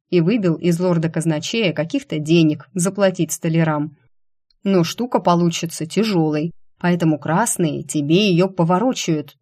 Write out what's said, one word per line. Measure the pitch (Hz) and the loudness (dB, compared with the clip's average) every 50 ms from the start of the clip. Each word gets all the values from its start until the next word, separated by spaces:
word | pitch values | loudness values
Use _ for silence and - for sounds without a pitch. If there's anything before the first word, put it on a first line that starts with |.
| _ - | _ 0
и | 180 175 | 2 2
выбил | 160 175 240 240 185 175 156 | 2 4 2 2 2 0 0
из | - - 175 170 165 | 0 0 0 0 2
лорда-казначея | 180 185 170 165 160 160 160 165 156 165 156 151 160 - - 226 220 170 151 | 2 0 0 0 0 -2 -2 -2 -2 -2 -2 -2 -2 -4 -2 -2 0 0 -2
каких-то | 156 151 160 - 277 - - 165 151 | -2 -4 -4 -4 -6 -6 -6 -8 -6
денег | 147 151 165 175 160 151 151 156 - - - | 0 2 4 4 4 4 2 -2 -6 -10 -4
заплатить | 185 170 196 196 208 202 190 185 - 165 160 | -2 -2 -2 0 2 2 2 2 0 -4 -4
столярам. | - - - 165 160 165 160 160 151 147 147 151 147 _ _ _ _ _ _ _ _ _ _ _ _ _ - | -4 -4 -4 -2 0 2 2 2 0 -2 -4 -6 -8 _ _ _ _ _ _ _ _ _ _ _ _ _ -2
Но | 202 196 180 165 | 0 2 2 2
штука | 165 - - 240 240 - 190 | 0 -2 -6 -4 -2 -2 0
получится | 165 185 175 170 175 170 165 - - 165 - - 156 | 2 2 2 2 2 0 0 -2 -6 -8 -8 -8 -10
тяжелой, | 160 - 190 220 220 196 170 160 156 151 151 156 175 - - - - _ _ | -6 -2 -2 -2 0 0 0 0 0 0 -2 -4 -4 -8 -10 -20 -20 _ _
поэтому | - 175 175 170 175 160 151 147 | -2 0 0 2 2 0 0 0
красные | - - 160 185 233 240 - - 175 156 139 139 139 | -2 -2 0 0 0 -2 -2 -2 -2 -2 -2 -4 -8
тебе | - - 151 143 143 160 190 214 202 | -6 -4 -4 0 2 2 2 4 4
ее | 175 165 185 190 | 2 2 2 0
поворочают | 190 - 165 160 180 180 226 262 240 - - - 160 151 147 - - _ | 0 -2 0 2 2 2 2 0 -2 -2 -4 -4 -4 -4 -4 -10 -12 _